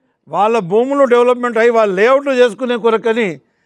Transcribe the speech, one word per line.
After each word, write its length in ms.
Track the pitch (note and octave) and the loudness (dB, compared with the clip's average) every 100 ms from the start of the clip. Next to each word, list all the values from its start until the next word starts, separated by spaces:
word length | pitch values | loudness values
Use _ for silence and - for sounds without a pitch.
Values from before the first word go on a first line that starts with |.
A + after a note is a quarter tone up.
| _ _ - | _ _ -8
వాళ్ళ 320 | D#3+ G#3+ A3+ | -2 0 0
భూములు 440 | E3+ G#3+ C4 C#4+ | 0 -2 0 0
డెవలప్‌మెంట్ 540 | C4+ A#3+ B3 B3 A#3+ A3 | 2 2 2 0 -2 0
అయ్యి 120 | A#3 | 2
వాళ్ళు 260 | A3+ G#3+ F#3 | 2 0 2
లేఅవుట్లు 360 | A3+ C4+ C#4 | 2 2 0
చేసుకునే 460 | B3+ B3 G3 B3 A#3+ | 2 0 0 -6 -2
కొరకని 640 | A3+ A3 A3+ A3+ G#3 C#3+ _ _ | -2 -2 -2 -2 -4 -6 _ _